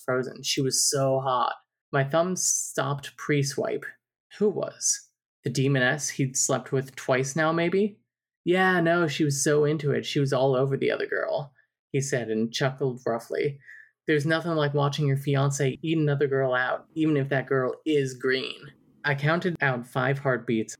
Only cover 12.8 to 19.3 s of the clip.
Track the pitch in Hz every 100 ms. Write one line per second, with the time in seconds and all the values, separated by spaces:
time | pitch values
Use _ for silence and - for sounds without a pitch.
12.8 | 139 120 - 117 - - 147 143 - -
13.8 | - _ - 151 147 160 165 160 147 143
14.8 | 143 139 147 135 147 139 139 139 135 127
15.8 | 165 160 147 143 143 135 131 127 127 -
16.8 | - - 156 147 135 139 - 135 127 -
17.8 | - 151 135 127 131 131 123 - - -
18.8 | _ _ 147 139 143